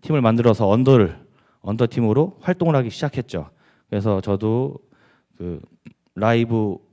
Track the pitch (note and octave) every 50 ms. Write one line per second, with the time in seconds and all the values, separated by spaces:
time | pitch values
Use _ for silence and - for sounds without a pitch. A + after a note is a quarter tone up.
0 | _ - D#3 D3 B2 A2+ A2 A#2 A#2 A#2+ A2 G#2 A2+ F#2+ G#2 A#2 B2+ C3 C3+ B2
1 | G#2 F2 - - - _ _ _ _ _ _ _ _ G2 G#2 A2 B2 A2+ - B2
2 | A#2 A2 G#2+ C3 D#3 F#3+ - - - - F3+ F3+ F3 E3 D#3 C#3 B2+ A2+ G#2 -
3 | - D3 - - A#2+ - - F2 D2 C#2+ _ _ _ _ _ _ _ _ - G#2
4 | G2 A2 G2+ F#2+ F#2+ - G2+ G2 G#2+ G#2+ A2 A#2+ C3 C#3+ C#3 - _ _ _ _
5 | _ _ _ _ _ _ _ _ E2+ F2 E2+ D2+ - _ _ _ _ - _ _
6 | _ _ _ F2+ G#2 A2+ A#2 A#2 A#2 A2+ A#2 A2+ G#2+ G#2 F#2 - _ _